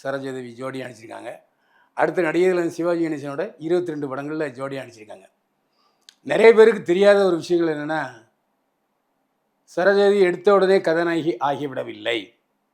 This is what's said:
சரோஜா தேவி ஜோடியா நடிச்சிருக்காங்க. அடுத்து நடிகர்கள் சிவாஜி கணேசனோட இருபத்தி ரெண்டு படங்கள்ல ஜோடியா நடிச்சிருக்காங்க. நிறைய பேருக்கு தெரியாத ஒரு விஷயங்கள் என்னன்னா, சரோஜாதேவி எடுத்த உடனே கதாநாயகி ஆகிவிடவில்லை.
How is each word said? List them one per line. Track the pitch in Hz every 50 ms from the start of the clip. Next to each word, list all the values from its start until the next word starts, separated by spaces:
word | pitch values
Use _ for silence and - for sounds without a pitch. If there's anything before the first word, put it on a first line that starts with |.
| -
சரோஜா | 135 139 135
தேவி | 135 135 131 131 127 120 117 117
ஜோடியா | 131 131 131 131 127
நடிச்சிருக்காங்க. | 123 120 107 117 110 107 107 107 117 151 - _ _ _ _ _ _ _ _ _ _ _
அடுத்து | - 147 170 156 180
நடிகர்கள் | 175 156 156 170 180 185 185 175 170 165
சிவாஜி | 160 - 165 175 175 170 170 160
கணேசனோட | 156 143 139 143 139 143 180 226 - -
இருபத்தி | 151 160 175 180 175 170
ரெண்டு | 151 147 143 135 131
படங்கள்ல | 135 139 147 156 156 156 143
ஜோடியா | 120 127 135 135 139 135
நடிச்சிருக்காங்க. | 120 120 110 113 107 104 98 95 95 - _ _ _ _ _ _ _ _ _ _ _ _ _ _ _ _ - _
நிறைய | - 131 143 175 214 226 233
பேருக்கு | 214 220 220 214 208
தெரியாத | 143 - 175 190 196 202 202 202 196
ஒரு | 185 175
விஷயங்கள் | 160 143 - 175 170 170 165 156 147
என்னன்னா, | 147 151 156 156 139 127 120 113 113 _ _ _ _ _ _ _ _ _ _ _ _ _ _ _ _ _ _ _ _ _ _ _ _ _ _ _ _ _ -
சரோஜாதேவி | 170 180 196 202 202 202 196 202 202
எடுத்த | 185 175 175 175 - 208 202
உடனே | 190 190 185 190 190
கதாநாயகி | 190 170 160 170 170 170 165 165 143 165 165 -
ஆகிவிடவில்லை. | 135 143 143 131 147 139 127 127 127 117 110 104 104 117 120 113 95 - _ _ _ _ _ _ _ _